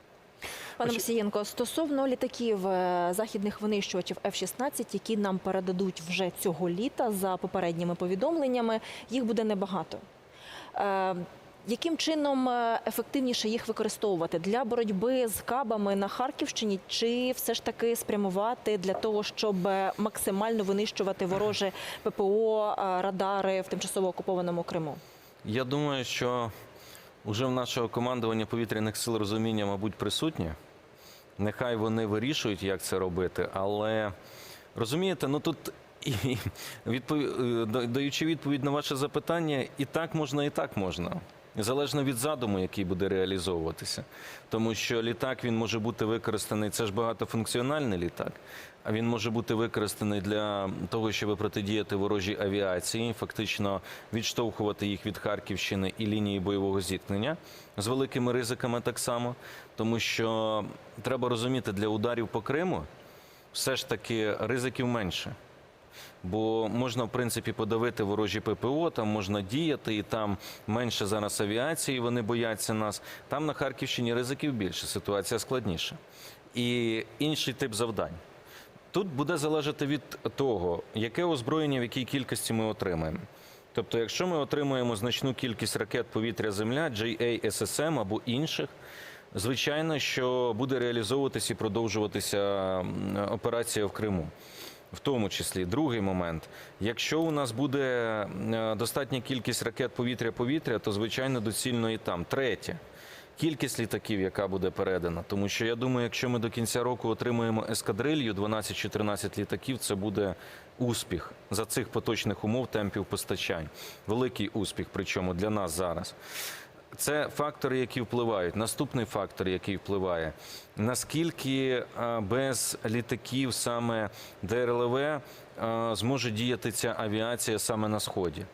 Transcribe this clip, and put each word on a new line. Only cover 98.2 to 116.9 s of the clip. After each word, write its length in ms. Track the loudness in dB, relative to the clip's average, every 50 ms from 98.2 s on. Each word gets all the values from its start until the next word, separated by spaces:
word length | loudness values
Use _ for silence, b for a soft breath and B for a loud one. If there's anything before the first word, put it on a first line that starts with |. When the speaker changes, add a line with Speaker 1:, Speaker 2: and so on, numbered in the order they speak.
| -2 -2 -4 -4 -2 0 0
Speaker 2:
е, 220 | 0 0 0 0
достатня 460 | 0 0 0 0 -2 -2 0 -2 -4
кількість 420 | -2 -2 -4 -2 0 -2 -2 0 -2
ракет 280 | -4 -2 0 -2 -2
повітря-повітря, 880 | 0 0 0 0 0 0 0 -2 0 0 0 0 0 0 0 0 0 0
то, 120 | 0 0
звичайно, 480 | 0 0 0 0 0 0 0 0 0 0
доцільно 520 | 0 0 0 0 0 0 2 2 2 2
і 60 | 0 0
там. 280 | -2 -2 -2 -2 -2
Третє, 520 | -2 0 0 2 2 0 -2 -4 -8 -8 -8 -8 -16 B B B B B B B B B 0
кількість 420 | 0 0 2 2 -2 -2 0 -2
літаків, 420 | -2 0 0 -2 0 0 2 2
яка 260 | 2 2 2 2 0 0
буде 220 | 0 2 0 0
передана. 540 | 0 2 0 2 2 2 2 0 -2 -2 -4 -2
Тому 220 | 0 0 2 2
що, 160 | 2 2 2
я 100 | 2 2
думаю, 280 | 2 2 2 4 4 2
якщо 260 | 0 0 0 0 2
ми 100 | 2 2
до 100 | 0 0
кінця 340 | 0 0 0 0 2 2 2
року 260 | 2 0 0 0 0
отримаємо 560 | 0 2 2 2 2 2 4 4 2 2 2 0
ескадрилью 640 | -2 -2 0 0 0 0 2 2 2 2 2 0 0
дванадцять 440 | 0 2 2 2 0 0 -2 -4 -4
чи 120 | -4 -2
тринадцять 480 | 0 0 2 2 2 0 -2 -4 -2 -2
літаків, 400 | -2 -2 -2 -4 -2 -4 -4 -2
це 180 | 0 0 0
буде 400 | 2 0 0 2 2 2 2 0 B B B B B B B B 0
успіх 520 | 0 2 2 0 -2 -2 -2 -4 -4 -6 -14 -16 -10 -6
за 140 | -4 -2 -2
цих 220 | 0 0 -2 -2 0
поточних 560 | -2 -2 0 2 0 0 2 0 -2 0 0
умов 240 | 0 2 2 0 0
темпів 380 | 0 0 0 0 0 -2 -2
постачань. 640 | -2 -2 -4 -2 -2 -2 -2 0 -2 -2 -2 -4 -8 B B B B B B B -2
Великий 400 | 0 2 2 0 0 -2 -4 -2
успіх, 400 | 0 -2 -2 -2 -2 -4 -6 -6
причому 420 | -4 -4 -4 -2 0 0 0 0 0
для 160 | 0 0 0
нас 220 | 2 0 0 -2
зараз. 440 | 0 0 0 0 0 -2 -4 -8 -10 B B B B B B B B B B B B -20 -20 -16